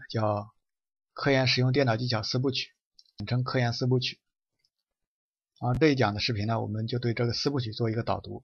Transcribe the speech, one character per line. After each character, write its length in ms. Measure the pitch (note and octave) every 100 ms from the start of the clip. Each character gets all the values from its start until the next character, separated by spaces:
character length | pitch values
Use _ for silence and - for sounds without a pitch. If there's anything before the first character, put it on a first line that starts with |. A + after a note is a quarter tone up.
| -
叫 460 | A2+ G#2+ G#2 G#2 _ _ _ _ _ _
“科 180 | - C#3+
研 160 | C3+ B2+
实 140 | B2+
用 120 | B2+
电 120 | C3+
脑 140 | C3 A2
技 100 | B2
巧 140 | A2+
四 160 | G#2+ B2+
部 120 | C3
曲”， 220 | C3 - _ _ _ - -
简 80 | G#2
称 180 | B2
科 140 | B2+ C3
研 160 | A#2
四 120 | A#2+ B2+
部 140 | B2+
曲。 180 | B2 - _ _ _ _ _ _ _ _ _ _ _ _ _ -
然 100 | B2
后 80 | B2
这 100 | D#3+
一 60 |
讲 200 | C3 G#2+
的 60 | G#2
视 120 | -
频 140 | G#2 G#2+
呢， 160 | A2+
我 40 | G#2+
们 200 | G#2+ A2+
就 120 | B2
对 140 | B2
这 140 | A2 A#2+
个 80 |
四 160 | - C#3+
部 100 | C#3
曲 100 | A#2+
做 180 | - A2+
一 20 |
个 100 | A2+
导 180 | A2+ F#2+
读。 220 | - G2+